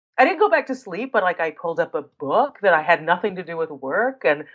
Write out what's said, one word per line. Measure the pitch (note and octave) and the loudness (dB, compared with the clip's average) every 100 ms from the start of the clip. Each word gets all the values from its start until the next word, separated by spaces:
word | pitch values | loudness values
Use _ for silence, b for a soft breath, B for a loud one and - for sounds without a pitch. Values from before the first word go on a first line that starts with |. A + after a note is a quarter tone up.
| _ - | _ 2
I | |
didn't | C4+ F#4 | 2 4
go | F4+ | 2
back | D#4 C4+ | 2 0
to | C4 | -8
sleep, | - F3+ C4 | -8 -10 -2
but, | A3+ | 0
like, | F#3 F3 | 0 0
I | E3 | -4
pulled | D3+ E3+ E3 | -4 -6 -2
up | E3 D#3+ | -2 -4
a | |
book | C#3+ _ C#3 F3+ C#4 - | -10 _ -2 0 0 0
that | G3 | 2
I | E3 | 2
had | D#3 E3 | 4 2
nothing | D#3 F3+ G#3+ | 2 0 0
to | F#3 | -6
do | E3 E3 | -10 -8
with | D#3+ | -8
work. | C#3+ C3 E3+ B3 C4 | -8 -4 -2 -2 0
And | E3 D3 D#3 | 0 0 -4